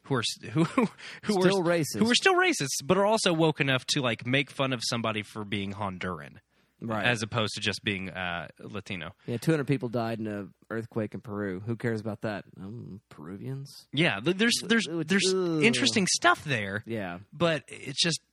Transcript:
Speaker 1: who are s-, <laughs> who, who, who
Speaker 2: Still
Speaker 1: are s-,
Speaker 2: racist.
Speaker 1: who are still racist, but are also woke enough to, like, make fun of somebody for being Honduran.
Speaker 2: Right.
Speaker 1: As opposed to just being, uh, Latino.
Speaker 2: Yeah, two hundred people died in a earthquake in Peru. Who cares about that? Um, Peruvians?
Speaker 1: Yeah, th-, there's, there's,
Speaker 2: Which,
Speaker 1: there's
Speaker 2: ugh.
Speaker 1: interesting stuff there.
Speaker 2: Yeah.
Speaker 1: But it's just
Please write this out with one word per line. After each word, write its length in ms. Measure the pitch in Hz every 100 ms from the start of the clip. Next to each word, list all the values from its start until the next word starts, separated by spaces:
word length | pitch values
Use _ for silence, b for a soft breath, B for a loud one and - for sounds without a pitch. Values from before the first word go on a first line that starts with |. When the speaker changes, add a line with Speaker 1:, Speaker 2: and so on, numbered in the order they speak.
Speaker 1:
who 120 | - 131
are 40 |
s-, 280 | - - 90
<laughs> 20 |
who, 120 | 120
who, 240 | 165 - 226 - B B
who 100 | - 202
Speaker 2:
Still 260 | 185 196 170
Speaker 1:
are 60 |
s-, 100 | 175 147 107
Speaker 2:
racist. 40 |
Speaker 1:
who 100 | 220
are 60 | 240
still 200 | 392 359
racist, 320 | 370 311 135 - 139
but 120 | 185
are 80 | 202
also 280 | 220 196
woke 260 | 160 160 151
enough 260 | 139 131 -
to, 140 | 151
like, 240 | 127 113 117
make 240 | 135 139
fun 220 | - 135
of 80 | 127 -
somebody 360 | 117 113 107
for 220 | 104 110
being 300 | 101 104 98
Honduran. 640 | 98 101 92 92 82 71 - _ _ _ -
Speaker 2:
Right. 240 | 117 110 101
Speaker 1:
As 160 | 120
opposed 340 | 107 120 107 -
to 40 |
just 240 | 107 95
being, 260 | 113 98 95
uh, 380 | 90 90 85 76 -
Latino. 520 | - 110 - 95 80 - -
Speaker 2:
Yeah, 80 | 120
two 160 | -
hundred 160 | 160 135
people 220 | 139 123
died 300 | 120 113 113
in 80 | 110
a 200 | 104 98 _ -
earthquake 400 | 113 113 - 104
in 60 | 98
Peru. 400 | - 104 101 92 107
Who 100 | 117
cares 240 | 123 110
about 220 | 107 101
that? 240 | 113 98 - -
Um, 440 | 95 117 101 95 _
Peruvians? 800 | - 76 98 120 135 139 - -
Speaker 1:
Yeah, 300 | 131 165 98
th-, 160 | 127 185
there's, 240 | 226 226 -
there's, 220 | 226 170
Speaker 2:
Which, 220 | 170 156
Speaker 1:
there's 240 | 190 185 185
Speaker 2:
ugh. 260 | 180 160
Speaker 1:
interesting 460 | 214 240 262 226 180
stuff 380 | - 339 349 151
there. 360 | 123 101 101 107
Speaker 2:
Yeah. 320 | 110 95 87 -
Speaker 1:
But 300 | 147 165 156 -
it's 340 | 107 - 143
just 200 | 175 156 _